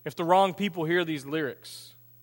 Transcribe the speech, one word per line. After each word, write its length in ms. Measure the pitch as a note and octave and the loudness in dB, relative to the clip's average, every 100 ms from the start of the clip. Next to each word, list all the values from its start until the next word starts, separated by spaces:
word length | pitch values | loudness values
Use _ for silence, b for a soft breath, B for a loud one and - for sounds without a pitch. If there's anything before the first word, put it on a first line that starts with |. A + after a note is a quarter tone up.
if 100 | D3+ | -10
the 100 | - | -4
wrong 280 | E3+ F#3 G3 | 4 6 4
people 320 | F3 G3+ E3+ | 2 -4 -2
hear 180 | D#3 F3 | 0 0
these 220 | E3 D3+ | 0 -4
lyrics. 720 | C3+ D#3+ C#3 - - - - _ _ _ | -4 -4 -4 -6 -14 -18 -20 _ _ _